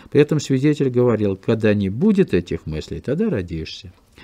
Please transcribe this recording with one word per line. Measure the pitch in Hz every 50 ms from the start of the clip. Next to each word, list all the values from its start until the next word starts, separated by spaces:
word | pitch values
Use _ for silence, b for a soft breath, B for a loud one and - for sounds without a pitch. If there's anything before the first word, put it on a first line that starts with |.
| B B
При | B 139 147
этом | - 165 147
свидетель | - - 135 131 135 151 147 143 139 131
говорил: | 123 123 123 123 113 104 104 101 95
«Когда | - - - 117 110 113 107 104
не | 104 98 95
будет | 101 120 180 220 202 196 180 - -
этих | 90 85 - - - -
мыслей, | 78 78 78 - - 80 78
тогда | - - 139 170 226 220
родишься». | 156 101 90 85 82 80 80 - - - - 92 - _ _ _ _ B